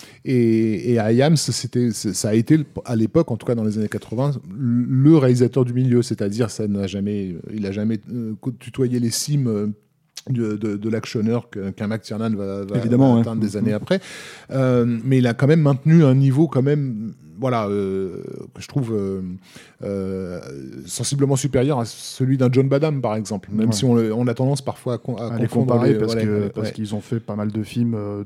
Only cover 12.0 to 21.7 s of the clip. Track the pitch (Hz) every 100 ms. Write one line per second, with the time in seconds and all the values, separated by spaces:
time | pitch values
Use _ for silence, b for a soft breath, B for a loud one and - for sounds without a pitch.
12 | - 107 113 104 98 98 98 104 113 120
13 | 135 117 117 113 107 101 110 107 - 190
14 | B B B B B 135 131 123 120 117
15 | 120 131 123 117 139 160 147 131 156 165
16 | 147 131 139 131 160 135 135 147 135 107
17 | 110 - 78 82 127 120 101 101 98 95
18 | 95 87 - - - - - 147 117 110
19 | 98 95 92 92 B B B B 101 101
20 | 95 95 92 90 - 69 65 - 87 -
21 | 127 139 139 135 143 127 135